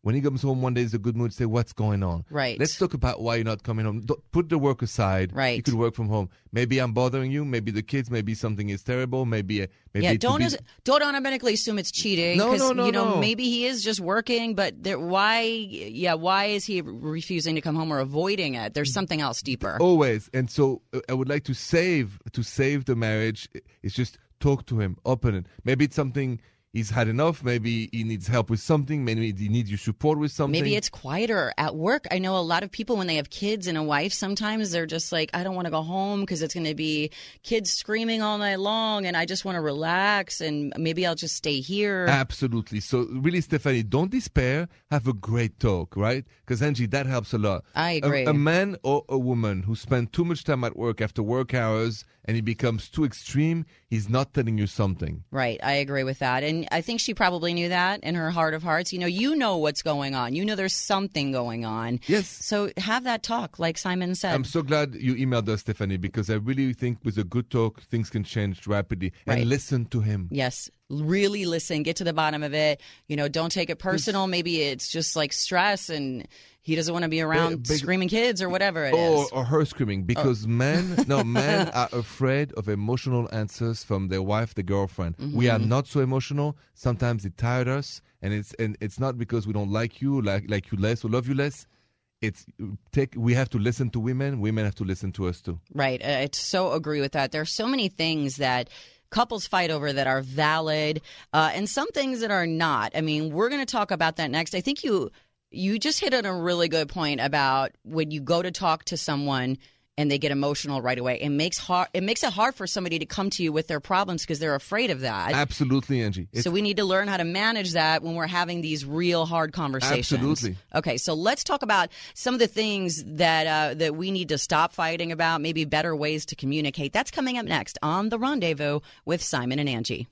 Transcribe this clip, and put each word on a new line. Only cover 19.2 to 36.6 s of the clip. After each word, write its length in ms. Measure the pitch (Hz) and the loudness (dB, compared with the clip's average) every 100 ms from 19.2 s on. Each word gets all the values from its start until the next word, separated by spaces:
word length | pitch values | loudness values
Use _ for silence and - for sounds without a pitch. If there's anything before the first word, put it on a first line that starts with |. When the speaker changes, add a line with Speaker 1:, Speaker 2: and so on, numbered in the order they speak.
Speaker 2:
else 220 | 143 117 | 0 -2
deeper. 340 | - 123 98 101 | -4 -4 -2 4
Speaker 1:
Always. 500 | 175 170 139 107 - | 6 6 6 2 -2
And 160 | 131 127 | -2 -2
so, 320 | - 139 123 _ | 4 4 2 _
uh, 60 | 127 - | -8 -4
I 40 | |
would 140 | 131 131 | -2 0
like 140 | 143 | -2
to 100 | 143 | -2
save, 640 | 127 - 170 180 165 110 98 - | -6 2 2 4 2 0 -6 -8
to 100 | - | -6
save 400 | 113 - 135 143 | -4 2 2 2
the 100 | 131 | 0
marriage, 540 | 120 113 110 110 107 - | 0 2 2 0 -2 -10
i-, 60 | - _ _ | -16 _ _
is 120 | 92 | -6
just 220 | 110 123 - _ _ | -2 -2 -4 _ _
talk 260 | 143 139 - | 2 2 0
to 120 | 113 | -2
him, 180 | 101 85 | 0 -2
open 300 | - 127 123 | -2 2 2
it. 120 | 98 87 - | 0 -4 -6
Maybe 200 | - 131 143 | 0 2 2
it's 100 | - | 2
something 440 | 135 127 131 117 _ _ _ | -2 0 -2 -4 _ _ _
he's 160 | 113 107 | -4 -2
had 180 | 113 113 | 2 2
enough. 340 | 117 156 - | 4 2 2
Maybe 460 | 123 120 113 117 110 | 0 0 0 -2 -2
he 120 | 117 | -4
needs 220 | 113 110 90 | -2 -4 0
help 220 | 123 110 | 0 2
with 100 | 113 | 0
something. 420 | - 156 135 151 | 2 2 2 -2
Maybe 300 | 123 113 113 | 0 0 0
he 160 | 98 104 | -2 0
needs 220 | 117 107 | 2 0
your 80 | 101 | -2
support 400 | - 107 151 156 | -2 0 2 2
with 120 | 147 | 0
something. 220 | - 143 | 0 0
Speaker 2:
Maybe 240 | 156 143 208 | 2 2 0
it's 140 | - | -2
quieter 600 | - 131 160 226 208 131 - | -8 -6 -2 0 0 0 0
at 180 | 151 | -2
work. 320 | 156 170 - - | 0 0 0 0
I 80 | 185 | -2
know 180 | 185 190 | 0 0
a 80 | |
lot 180 | 165 170 | 2 0
of 80 | 196 | -2
people, 280 | - 220 226 | -8 -2 0
when 80 | 180 | 0
they 100 | 156 | 0
have 140 | 139 | -2
kids 360 | - 202 220 180 | -4 -4 -2 -2
and 120 | 160 | -2
a 40 | |
wife, 300 | 151 147 180 | 0 0 0
sometimes 580 | - 190 202 214 220 214 | -2 -4 -2 -2 -2 -2
they're 160 | 170 160 | -2 -2
just 240 | 160 - | -4 -2
like, 200 | 170 156 | -2 -2
"I 100 | 175 | -2
don't 140 | 185 185 | -4 -4
wanna 140 | 175 | -2
go 100 | 156 | -2
home 440 | 160 190 196 202 196 | -2 -2 -2 -2 -2
'cause 160 | 175 | -2
it's 100 | 160 | -4
gonna 220 | 180 | -4